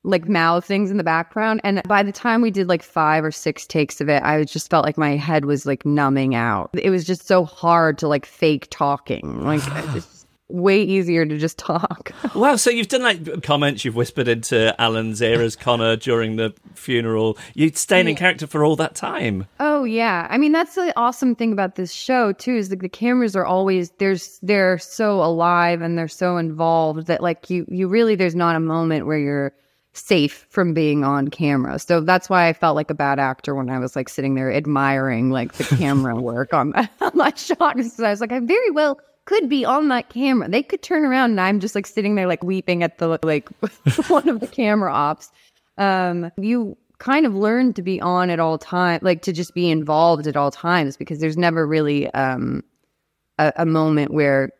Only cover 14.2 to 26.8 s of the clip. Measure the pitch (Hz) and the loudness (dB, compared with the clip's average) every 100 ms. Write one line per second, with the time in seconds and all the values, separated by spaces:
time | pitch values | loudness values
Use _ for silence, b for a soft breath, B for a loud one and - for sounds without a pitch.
14.2 | 120 113 113 117 110 - 113 113 113 107 | 0 0 2 2 2 2 0 0 -4 -2
15.2 | 117 117 117 - - 117 113 113 - 117 | 2 2 2 -2 0 2 2 0 0 -2
16.2 | 110 110 110 - - - - 120 113 110 | 0 -2 -4 -6 -20 -16 -2 -2 0 0
17.2 | 110 107 B - 156 - - 185 170 151 | 0 -2 B 0 0 0 2 2 2 0
18.2 | 180 180 151 151 151 151 160 - 233 320 | 0 -2 -4 0 2 2 -2 -4 -6 -4
19.2 | 131 95 92 - 294 294 247 220 226 180 | -4 -4 -8 -4 -2 0 -2 -2 -2 -2
20.2 | 170 226 294 320 349 - 349 - 233 247 | -2 0 2 2 0 -2 -2 0 -2 0
21.2 | 254 233 226 202 190 - 180 - - 254 | -2 0 -2 -2 -4 -4 -8 -8 -2 0
22.2 | 220 196 - 240 196 190 185 - 233 254 | 0 -2 -2 -2 -2 -6 -8 -4 0 2
23.2 | 233 190 180 185 190 185 170 _ 196 185 | 0 0 0 2 2 0 -2 _ 0 0
24.2 | - - 185 208 185 180 - - 214 196 | -6 -10 0 2 2 0 -4 -2 0 2
25.2 | 165 165 170 175 175 170 165 170 160 - | 2 2 2 4 2 0 -2 -2 -4 -2
26.2 | 180 175 165 156 165 165 | -2 0 -4 -2 2 2